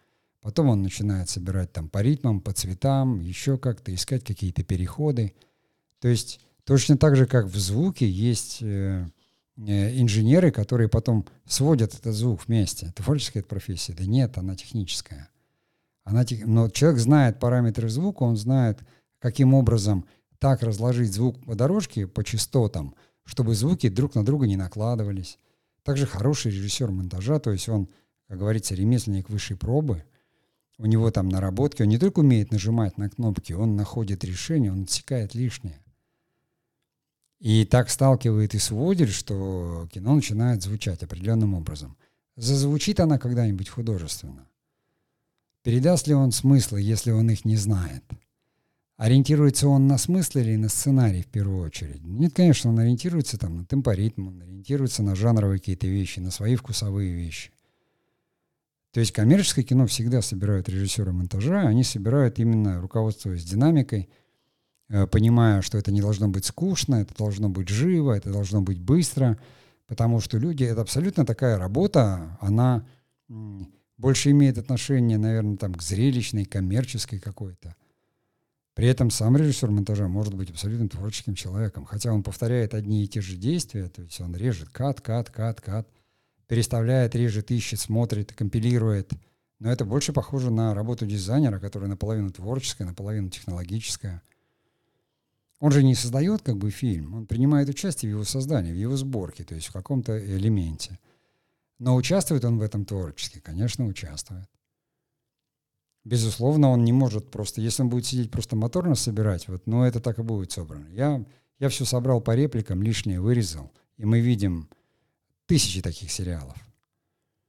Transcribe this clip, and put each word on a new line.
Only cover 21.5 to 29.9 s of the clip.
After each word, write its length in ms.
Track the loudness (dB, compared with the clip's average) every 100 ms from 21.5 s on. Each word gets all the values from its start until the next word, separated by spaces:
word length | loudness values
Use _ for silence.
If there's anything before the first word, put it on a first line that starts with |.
| -2
дорожке, 500 | 0 0 -2 -4 -4
по 180 | -4
частотам, 720 | -4 -4 0 2 2 -2 -8 -12 _ _
чтобы 320 | -10 -2 0 2
звуки 320 | 0 2 0
друг 280 | 0 0 0
на 100 | 0
друга 220 | 2 2
не 100 | 0
накладывались. 800 | -4 -4 -4 -2 -4 -6 -8 -16 _ _ _ _
Также 220 | -4 -2 -2
хороший 460 | 0 0 0 -2
режиссер 400 | -4 -4 -4 -2
монтажа, 480 | -2 -4 -4 -2 -2
то 120 | 0
есть 180 | -4 -2
он, 180 | -2 -2 _ _ _ _
как 120 | -6
говорится, 360 | -2 -2 -2 0
ремесленник 540 | 2 2 0 -4 -4
высшей 260 | -6 -6 -6
пробы, 480 | -2 -2 0